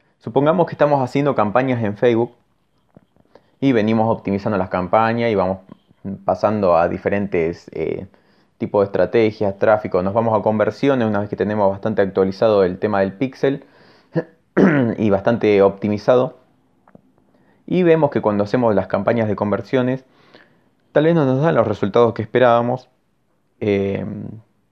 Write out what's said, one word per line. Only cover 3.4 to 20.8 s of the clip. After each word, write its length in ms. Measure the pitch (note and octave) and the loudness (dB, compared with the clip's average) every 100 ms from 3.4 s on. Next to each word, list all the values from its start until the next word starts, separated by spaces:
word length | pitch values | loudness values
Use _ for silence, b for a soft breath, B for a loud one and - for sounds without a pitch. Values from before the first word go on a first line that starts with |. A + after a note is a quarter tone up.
| b b | b b
y 140 | C#3 | 0
venimos 360 | A#2 G#2+ A2+ A2 | 2 2 0 0
optimizando 480 | A2 - G2 G#2+ G#2 | -2 -2 -4 -2 -4
las 120 | F#2+ | -2
campañas 600 | F#2 F2+ A2 A2+ A#2 A#2 | -4 0 2 2 0 0
y 60 | G#2 | 0
vamos 220 | F#2 F#2+ - - _ _ G2+ F#2+ | 0 -4 -10 -20 _ _ -14 -8
pasando 540 | - F#2+ G#2+ G#2+ F#2+ E2 | -4 0 0 0 2 2
a 100 | F2 | 2
diferentes, 840 | F#2 - G2+ G2+ F2+ E2 E2+ - | -2 -4 -2 -2 -2 -2 -6 -12
eh, 340 | - D#2+ D#2+ F#2+ b b b b _ | -8 -6 -6 -10 b b b b _
tipos 220 | G#2 G#2 | -4 0
de 60 | G2 | 0
estrategias, 720 | - F2+ A#2+ A2 G#2+ G#2 G2 | 0 0 2 0 0 -4 -2
tráfico. 420 | G#2+ G#2+ F#2+ F2+ | 2 2 0 -2
Nos 120 | F#2+ | 0
vamos 260 | A2 A2+ A2 | 0 0 0
a 20 | |
conversiones 640 | G#2 A2 G#2 - C#3 C3+ A2 | 0 0 0 0 0 0 0
una 140 | G#2 | -2
vez 100 | G#2 | -4
que 60 | - | -4
tenemos 340 | G2 G#2+ G2 | -4 0 0
bastante 320 | G2 A2 G2+ | 0 -4 -2
actualizado 640 | G2 F#2+ F#2+ F#2+ A2+ G#2 | -2 0 -2 0 2 2
el 160 | F#2 F#2 | 2 0
tema 220 | G#2 G2+ | -4 -2
del 100 | G2 | -2
pixel 540 | - C3 - C#3 C#3 b b b b b E3+ - _ _ - | -2 -8 -2 -4 -4 b b b b b -8 -8 _ _ 2
<clears throat> 420 | F#3+ D3 A#2 G2 | 2 2 0 0
y 120 | G#2+ | 0
bastante 520 | G2 A#2 A#2 G#2+ G2+ | 0 0 0 2 4
optimizado. 760 | G2 F#2+ G#2 G#2 - B2 C3 - _ _ _ _ _ - _ _ _ b b b - | 2 0 -4 -4 2 2 0 -8 _ _ _ _ _ -20 _ _ _ b b b -4
Y 160 | E3+ | 0
vemos 260 | F3 D#3+ C#3+ | 4 4 2
que 120 | A2+ | 0
cuando 240 | G#2+ G#2 A2+ | 0 0 0
hacemos 280 | B2+ A#2 | 0 2
las 140 | G2 F#2 | 0 0
campañas 400 | G2 G2 A#2 A2 | -2 0 0 -2
de 80 | G2 | -2
conversiones, 720 | G#2 G2+ - C3 B2 B2+ - b b b b b b b | -2 -4 -2 -2 -2 -4 -10 b b b b b b b